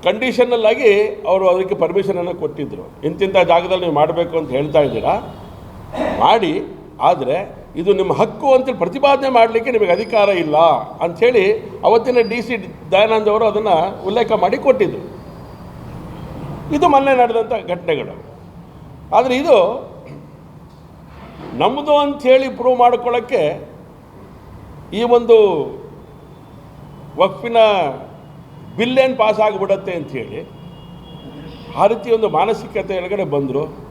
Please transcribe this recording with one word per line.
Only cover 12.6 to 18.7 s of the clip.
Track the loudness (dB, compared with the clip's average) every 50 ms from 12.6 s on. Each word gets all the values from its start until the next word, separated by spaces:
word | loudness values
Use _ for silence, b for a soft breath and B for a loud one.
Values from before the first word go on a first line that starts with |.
| -8 -12 -16 -18 -10 -2
ದಯಾನಂದ್ | 2 2 4 4 2 0 2 2
ಅವರು | 2 2 2
ಅದನ್ನು | 0 0 0 0 2 2 2 2 -2 -4 -6 -6
ಉಲ್ಲೇಖ | -4 -2 -2 0 0 0
ಮಾಡಿ | 0 2 0 0
ಕೊಟ್ಟಿದ್ರು. | 0 2 2 2 2 2 -2 -2 -6 -12 -14 -16 -16 -18 -18 -18 -18 -18 -20 -18 -18 -18 -18 -18 -18 -18 -16 -16 -16 -16 -16 -16 -16 -14 -14 -14 -14 -12 -12 -14 -12 -10 -6 -2
ಇದು | 2 2 4
ಮೊನ್ನೆ | 4 4 4 4 4
ನಡೆದಂಥ | 4 4 2 2 -2 -2 -2 -4 -6 -4 -6
ಘಟನೆಗಳು. | -8 -6 -2 -4 -4 -2 -4 -8 -12 -16 -18 -20 -20 -20 -20 -20 -20 -20 -20 -20